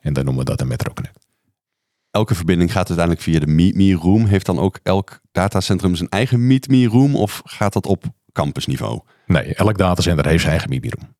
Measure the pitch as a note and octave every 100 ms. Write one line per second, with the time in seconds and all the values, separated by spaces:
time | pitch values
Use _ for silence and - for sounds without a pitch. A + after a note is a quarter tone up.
0 | D3+ C#3 C2+ C2 B1+ - C2 B1 - -
1 | C3 _ _ _ _ _ _ _ _ _
2 | _ G#2 A2 F2 E2+ F2 F2 G2 F2+ E2+
3 | E2+ E2 - D#2+ D2 D#2 F2+ F#2+ G2 F2+
4 | E2+ G#2 A2 G2 - F2+ F#2 - - F#2+
5 | F#2 - _ - F#2+ F#2+ - F#2+ F#2+ F2
6 | - G2 B2 B2 B2 C3 C3 C3 A#2+ A2+
7 | C#3 C#3 G#2 - - - G#2 G2+ - G2
8 | - - _ - D2 C#2 - C2 A1+ A#1+
9 | _ _ _ D#2 - E2+ G2+ G2+ F#2 F2
10 | E2+ E2 - E2 D2 E2 - C2 A#2 -
11 | - _